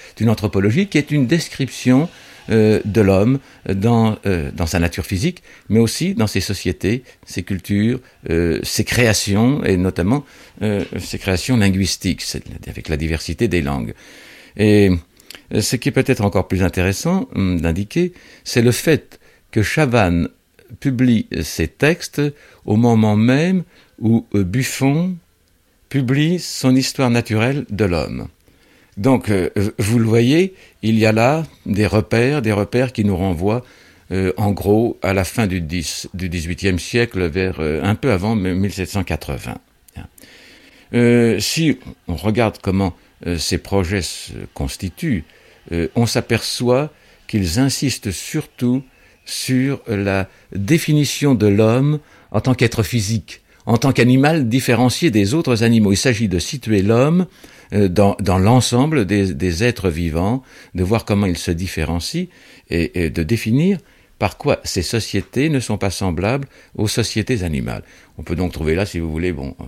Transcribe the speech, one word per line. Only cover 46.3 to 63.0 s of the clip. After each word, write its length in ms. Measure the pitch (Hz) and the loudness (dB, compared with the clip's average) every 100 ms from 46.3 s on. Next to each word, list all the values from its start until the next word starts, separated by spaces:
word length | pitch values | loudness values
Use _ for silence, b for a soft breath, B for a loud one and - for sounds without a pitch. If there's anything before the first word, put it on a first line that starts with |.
| 113 - - 120 123 147 b b b - | -2 -2 -4 0 0 0 b b b -6
qu'ils 320 | 110 92 90 | -2 0 0
insistent 520 | 135 - 139 - 104 | 0 0 -4 -4 -8
surtout 720 | 87 - 156 - - 120 127 139 b b b | -8 -8 -8 -8 -4 -2 -2 -4 b b b
sur 580 | - - - 127 135 131 - | -14 -10 -2 0 0 -4 -4
la 400 | 104 98 95 95 b b | -2 0 0 -2 b b
définition 840 | - 101 160 - 151 139 - 147 123 | -8 0 0 2 2 2 0 2 4
de 120 | 104 | 4
l'homme 520 | 101 110 120 143 151 b b b | 4 4 4 2 0 b b b
en 100 | 110 | -2
tant 120 | 131 | 0
qu'être 300 | 127 120 - | 2 2 0
physique, 600 | 107 120 98 113 - - b b - | -2 0 0 -2 -4 -20 b b 0
en 120 | 113 | 2
tant 160 | 139 | 2
qu'animal 560 | 127 123 131 139 165 120 | 4 4 6 4 2 2
différencié 600 | 127 - 113 123 - 170 | 0 2 2 2 2 2
des 240 | 104 98 151 | 2 2 0
autres 280 | - 117 | 0 2
animaux. 300 | 117 117 104 | 4 4 4
Il 40 | 98 | 2
s'agit 300 | 135 110 110 | 2 0 0
de 120 | 87 | 0
situer 420 | - 135 - 104 | -4 -8 0 2
l'homme, 460 | 95 117 143 175 180 B B B B | 4 4 4 2 0 B B B B
euh, 160 | 101 98 | 0 2
dans, 300 | 90 101 - | 4 2 2
dans 200 | 101 95 | 0 2
l'ensemble 640 | 95 127 - 120 147 156 92 | 4 4 4 2 2 0 0
des, 300 | 104 95 71 | 0 0 0
des 280 | 92 82 | -2 0
êtres 280 | 120 117 95 | -2 0 -2
vivants, 500 | 80 87 78 95 131 B B B | -2 -2 0 0 -2 B B B
de 100 | - | -4
voir 220 | 90 110 - | 0 -2 0
comment 220 | 101 101 | 0 0
il 100 | 87 | -2
se 140 | - | -4
différencie 800 | 82 92 - 78 85 - 160 180 B B B _ | -4 -4 -4 -4 -4 -4 -6 -8 B B B _
et, 340 | 82 85 90 | -2 -2 -2